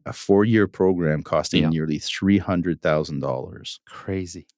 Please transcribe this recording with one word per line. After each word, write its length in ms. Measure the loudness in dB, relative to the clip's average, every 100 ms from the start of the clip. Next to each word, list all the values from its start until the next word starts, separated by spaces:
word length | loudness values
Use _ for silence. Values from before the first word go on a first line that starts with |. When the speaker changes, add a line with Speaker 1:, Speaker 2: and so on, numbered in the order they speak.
| -6
Speaker 1:
a 60 |
four-year 560 | -12 2 4 6 4 2
program 560 | 2 0 2 0 0
costing 380 | 0 -2 0 0
Speaker 2:
Yeah. 60 | 2
Speaker 1:
nearly 280 | 0 -2 -4
three 400 | -6 -2 2 2
hundred 440 | 2 -2 0 0
thousand 360 | 0 0 0 -4
dollars. 640 | -4 -4 -8 -14 -16 -16 _
Speaker 2:
Crazy. 580 | -16 -6 -6 -6 -12 -18